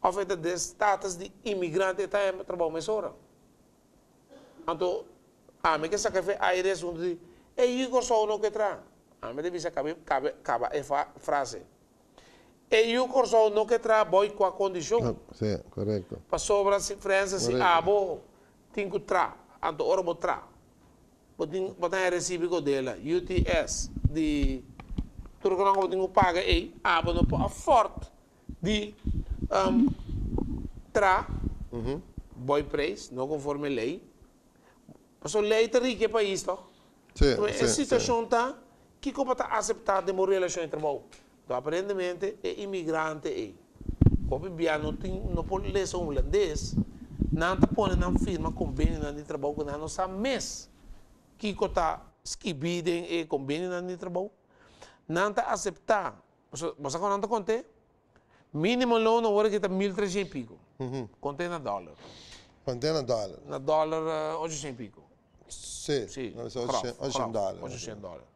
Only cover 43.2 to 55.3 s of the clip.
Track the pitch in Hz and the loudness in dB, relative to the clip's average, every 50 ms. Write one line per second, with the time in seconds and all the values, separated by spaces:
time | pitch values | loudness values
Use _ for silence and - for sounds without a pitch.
43.2 | - 165 - - 110 101 92 - - _ _ - - - - - - - - - | -6 -6 -4 -4 -6 -8 -8 -16 -20 _ _ -16 -6 -6 4 8 8 8 8 6
44.2 | - - - 127 156 190 180 160 165 160 156 151 151 151 151 - - - 185 185 | 2 2 0 -2 -2 -6 -4 -2 0 0 0 0 -2 -4 -4 -4 -6 -6 -6 -4
45.2 | - - 175 170 165 - 185 190 190 - 190 202 190 - - 180 175 156 143 135 | -4 -2 -2 -2 -2 -2 -4 -4 -4 -2 -2 -2 -2 0 -2 -4 -4 -2 0 0
46.2 | - 143 160 202 208 170 151 147 - - - - - - - - - - - - | 0 2 4 2 2 2 0 -4 -4 -2 -2 -2 -2 -2 -4 -16 -16 -16 -2 -2
47.2 | - - - 160 165 175 190 185 - - - - 214 190 185 180 175 180 180 - | 0 0 2 0 2 0 4 4 4 4 4 2 2 2 2 2 2 2 2 2
48.2 | - 214 185 160 156 165 160 - 175 160 135 131 151 151 165 156 151 147 143 147 | 0 0 -2 -2 -2 -4 -4 -4 -6 -6 -2 2 2 2 2 0 -4 -6 -6 -8
49.2 | 151 - 156 147 135 143 147 147 151 143 139 147 156 156 - - 185 185 190 190 | -10 -8 -8 -4 -4 -4 -4 -4 -6 -6 -6 -8 -8 -8 -4 -4 -4 -4 -4 -4
50.2 | 214 262 269 214 - - - - - - - - - - - - - - - _ | -2 -2 -2 -2 -4 -8 -10 -12 -14 -18 -20 -20 -20 -20 -20 -20 -20 -20 -20 _
51.2 | _ _ _ _ - 214 190 - - 185 - 190 170 160 - - - - _ _ | _ _ _ _ -6 -6 -2 -2 -2 0 0 0 0 0 -2 -4 -8 -18 _ _
52.2 | _ - - - - 226 170 139 139 170 175 175 165 175 170 170 175 170 165 170 | _ -12 -12 -6 -4 -6 -4 -2 -2 -2 -2 -2 0 0 -2 -2 -2 -2 -4 -4
53.2 | 165 156 - 143 135 131 143 156 180 185 180 180 180 180 185 175 185 185 175 180 | -2 -2 -4 -4 -2 -2 -4 -4 -2 -4 -4 -6 -6 -6 -8 -8 -8 -6 -4 -4
54.2 | 190 208 _ _ _ _ _ _ - - - - - - - _ _ _ 156 170 | -6 -6 _ _ _ _ _ _ -20 -20 -20 -20 -20 -20 -20 _ _ _ 0 0
55.2 | 190 208 | 0 2